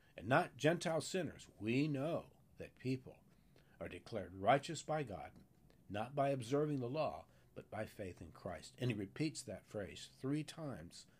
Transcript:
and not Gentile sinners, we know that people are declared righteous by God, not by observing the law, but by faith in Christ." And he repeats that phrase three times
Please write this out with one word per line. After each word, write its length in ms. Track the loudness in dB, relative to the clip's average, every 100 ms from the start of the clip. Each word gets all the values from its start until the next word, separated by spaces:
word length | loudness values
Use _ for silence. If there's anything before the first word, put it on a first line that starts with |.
| -18 -8
and 120 | 4
not 280 | 4 4 4
Gentile 440 | 4 4 2 0
sinners, 480 | 0 0 -2 -4 -14 -4
we 300 | 2 4 4
know 380 | 2 2 0 -2 -12 -20 -14
that 180 | -14 -6
people 380 | -2 -2 -4 -18 -20 -20 -20 -20 -20 -10
are 80 | -8
declared 460 | -8 -8 -6 -6
righteous 480 | 2 6 6 4 -6
by 220 | -2 -2
God, 280 | -2 -6 -8 -14 -20 -20 -20 -20 -6
not 260 | -4 0
by 140 | 2 2
observing 520 | 2 2 2 4 2
the 80 | 0
law, 360 | 0 0 -2 -10 -20 -18
but 160 | -16 -8
by 160 | -4 -4
faith 340 | -6 -8 -8
in 100 | -12
Christ." 420 | -8 -6 -6 -10 0
And 120 | 2
he 60 | 2
repeats 460 | -2 0 -2 -2
that 240 | -6 -8 -6
phrase 440 | -4 -4 -6 -12 -6
three 240 | 0 0
times 600 | -2 -6 -6 -6 -8 -14 -18 -20